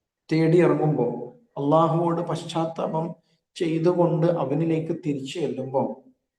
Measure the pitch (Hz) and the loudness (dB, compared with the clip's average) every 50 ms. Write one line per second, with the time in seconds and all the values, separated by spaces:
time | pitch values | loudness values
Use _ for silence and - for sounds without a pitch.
0 | _ _ _ _ _ - 160 160 160 160 170 180 165 - 147 151 156 156 143 123 | _ _ _ _ _ -2 0 2 4 6 6 6 6 6 4 2 2 2 2 2
1 | 117 - - - - - - _ _ _ _ 143 143 143 156 160 165 156 151 170 | 0 -2 -2 -6 -10 -12 -16 _ _ _ _ -4 0 4 4 4 4 4 2 0
2 | 170 170 170 170 170 165 156 - - - - 165 160 160 - - - - 160 160 | 0 0 -2 -2 -4 -4 -6 -6 -8 -6 -6 -4 -4 -4 -4 -6 -6 -4 -4 -4
3 | 160 - - - _ _ _ _ _ _ _ - 175 160 160 160 160 175 180 175 | -6 -6 -8 -14 _ _ _ _ _ _ _ -4 -2 -2 0 0 2 2 2 4
4 | 175 160 165 156 165 175 170 156 139 131 151 156 165 165 160 156 160 - - - | 2 2 2 2 2 2 2 0 -2 -2 -2 0 0 0 0 0 -2 -4 -6 -6
5 | - 151 139 131 131 - - 175 147 123 120 131 127 131 135 131 117 - - - | -4 -4 -4 -4 -6 -8 -6 -6 -6 -4 -4 -6 -8 -4 -2 -2 -2 -2 -6 -10
6 | - _ _ _ _ _ _ | -18 _ _ _ _ _ _